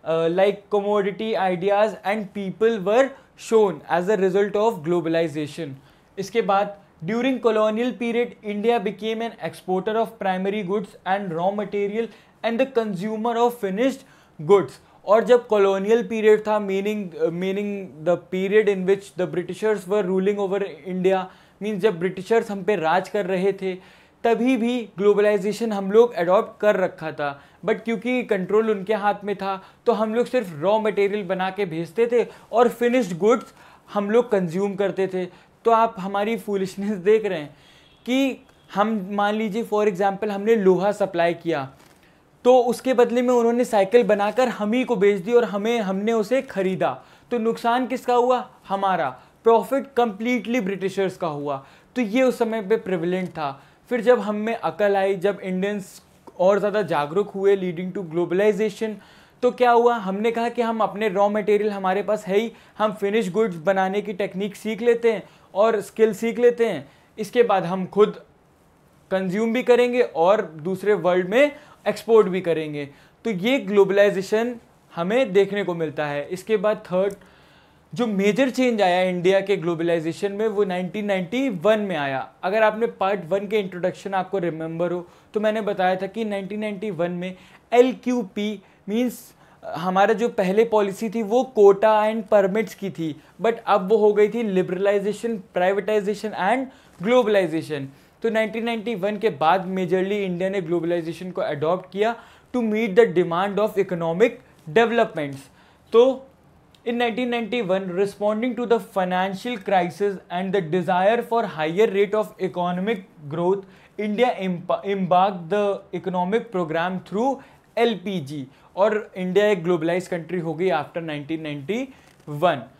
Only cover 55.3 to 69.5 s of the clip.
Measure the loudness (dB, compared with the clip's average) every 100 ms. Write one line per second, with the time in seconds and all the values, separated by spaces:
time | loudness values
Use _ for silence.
55.3 | -2 -6 -4 -4 -6 -10 -20 _ _ -20
56.3 | 0 2 4 0 -2 -2 -2 -2 -2 -4
57.3 | 0 2 2 0 -6 -8 -8 -6 -4 -2
58.3 | 2 2 2 -2 -4 -8 -8 -18 -20 -20
59.3 | _ -2 2 4 6 4 2 -4 -2 -2
60.3 | 0 -4 -2 -2 0 -2 0 -2 2 2
61.3 | 2 2 2 2 -2 -2 0 0 -2 0
62.3 | 0 0 -8 -20 -2 -2 0 -2 0 0
63.3 | 0 0 0 0 0 0 -2 -6 -6 -6
64.3 | -4 -6 -6 -8 0 2 4 2 0 -6
65.3 | -20 _ 2 2 2 -4 2 2 2 -4
66.3 | 4 4 4 -2 -2 -10 _ _ -10 -2
67.3 | 2 4 4 0 -4 -2 2 2 2 -20
68.3 | _ _ _ _ _ _ _ _ -4 -2
69.3 | 0 0